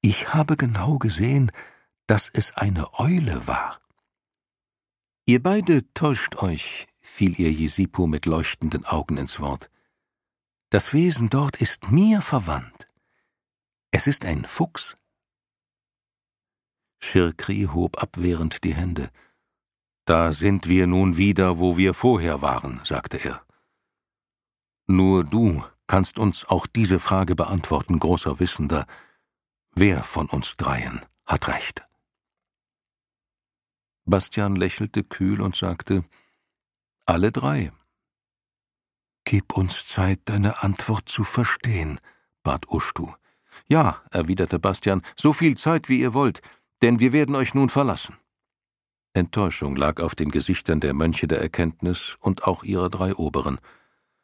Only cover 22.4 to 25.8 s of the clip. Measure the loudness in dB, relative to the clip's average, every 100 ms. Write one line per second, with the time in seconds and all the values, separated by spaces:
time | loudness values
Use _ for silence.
22.4 | -2 -4 -6 -10 -6 -6 -6 -8 -8 -10
23.4 | _ _ _ _ _ _ _ _ _ _
24.4 | _ _ _ _ _ 4 6 4 2 2
25.4 | 2 0 -6 _